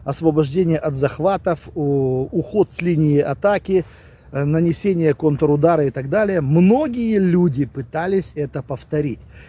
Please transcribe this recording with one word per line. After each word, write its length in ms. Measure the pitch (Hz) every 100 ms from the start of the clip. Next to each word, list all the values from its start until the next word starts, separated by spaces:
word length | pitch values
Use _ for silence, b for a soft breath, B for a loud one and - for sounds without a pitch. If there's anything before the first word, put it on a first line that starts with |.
освобождение 760 | 139 139 160 151 143 160 170 156
от 160 | 151 135
захватов, 720 | 135 - 175 190 185 160 - 175
у-, 520 | 143 139 131 127 135
уход 420 | 180 - 208 175
с 100 | -
линии 380 | 175 160 151 143
атаки, 680 | 143 139 202 202 - 185 B B B B B
э, 100 | 135
нанесение 680 | 143 160 170 151 202 175 156
контрудара 720 | 135 156 143 151 147 165 165 143
и 60 |
так 180 | 139 135
далее. 320 | 196 208 175
Многие 800 | 135 160 185 247 302 240 226 214
люди 440 | 185 175 175 131
пытались 680 | 139 139 123 156 180 196 - 151
это 260 | 143 143
повторить. 600 | - 135 - 151 147 107 - B